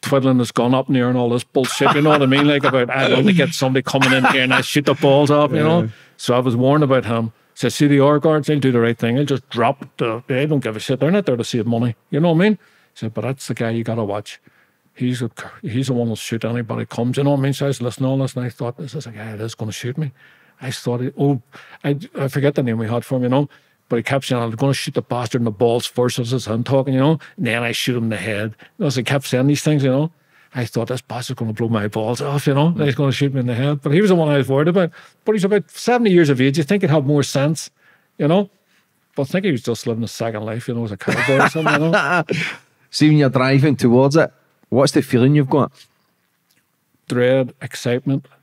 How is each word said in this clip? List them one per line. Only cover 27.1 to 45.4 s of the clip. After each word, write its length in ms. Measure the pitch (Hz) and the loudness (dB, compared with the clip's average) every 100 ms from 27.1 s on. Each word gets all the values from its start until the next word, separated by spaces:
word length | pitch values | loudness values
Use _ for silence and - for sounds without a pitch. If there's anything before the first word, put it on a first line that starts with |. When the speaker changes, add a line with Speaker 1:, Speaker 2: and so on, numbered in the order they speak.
| 160 - - | 0 -6 -6
Speaker 1:
And 100 | 165 | -4
then 180 | 117 | -2
I 80 | 117 | -2
shoot 240 | - - 120 | -4 -2 -2
him 80 | |
in 60 | 113 | -2
the 60 | 107 | -4
head. 360 | 104 101 110 107 - _ | -4 -4 -6 -10 -20 _
You 60 | |
know, 40 | 165 | -2
so 100 | 127 | -2
he 40 | |
kept 220 | 110 143 - | -2 -4 -2
saying 220 | 127 139 | 0 2
these 140 | 143 | 2
things, 200 | 156 151 | 0 0
you 80 | 135 | 2
know? 220 | 131 160 _ _ _ _ | 0 -2 _ _ _ _
I 100 | 131 | -8
thought, 240 | 113 - 113 | -6 -4 -4
"This 120 | 123 | -8
bastard's 380 | - 117 123 127 | -8 -12 -10 -8
gonna 140 | 113 | -6
blow 160 | 107 117 | -4 -2
my 180 | 113 104 | 0 -2
balls 320 | 107 110 120 | -4 -4 -4
off, 260 | 143 143 147 | -4 -2 0
you 60 | |
know? 160 | 139 156 | 2 2
He's 260 | 165 147 135 | 2 -2 0
gonna 160 | 139 | 0
shoot 200 | - 143 | 0 0
me 80 | 135 | 0
in 60 | 123 | -2
the 80 | |
head." 280 | 117 139 147 | -2 -2 -2
But 100 | 151 | 0
he 80 | 151 | 2
was 100 | 214 | 4
the 60 | 180 | 4
one 120 | 156 | 4
I 80 | 143 | 2
was 100 | 127 | 2
worried 180 | 135 156 | 2 2
about. 240 | 180 170 - - _ | 2 0 -4 -20 _
But 80 | - | -2
he's 120 | 220 | 0
about 260 | 185 208 - | 2 0 -2
seventy 400 | - - 247 226 | -8 0 2 4
years 180 | 180 151 | 4 4
of 120 | 127 | 4
age. 180 | 135 139 | 2 2
You 60 | |
think 180 | 143 202 | 0 0
he'd 80 | 185 | 2
have 160 | 156 135 | 2 2
more 160 | 147 | 0
sense, 480 | 139 143 143 160 - _ _ _ _ _ | 0 0 0 -2 -8 _ _ _ _ _
you 80 | 147 | 2
know? 240 | 180 202 _ _ _ _ _ _ | 2 0 _ _ _ _ _ _
But 80 | - | -8
I 20 | 139 | -4
think 180 | 180 | -2
he 80 | 196 | -2
was 100 | 127 | -2
just 240 | - 113 - | -4 -6 -4
living 160 | 113 | -6
a 60 | 113 | -6
second 360 | - 113 107 | -6 -6 -6
life, 220 | 107 110 - | -8 -8 -8
you 80 | |
know, 100 | 117 | -6
as 80 | 113 | -6
a 40 | 101 | -6
cowboy 480 | - - - 135 | -6 -4 0 2
or 40 | - | 2
something, 220 | 160 165 | 0 0
you 40 | 143 160 | 0 2
know? 340 | 202 147 175 160 156 - - | 0 0 -2 -2 -6 -6 -10
Speaker 2:
<laughs> 340 | _ _ _ | _ _ _
See, 180 | - 151 | 2 4
when 100 | 151 | 6
you're 100 | 139 | 4
driving 460 | 127 131 139 151 127 | 2 2 4 2 2
towards 400 | 123 120 135 151 | 4 6 6 4
it, 160 | 131 _ _ _ _ | 2 _ _ _ _
what's 220 | 120 135 | 2 2
the 100 | 156 | 2
feeling 320 | - 123 131 | 0 2 4
you've 160 | 147 | 4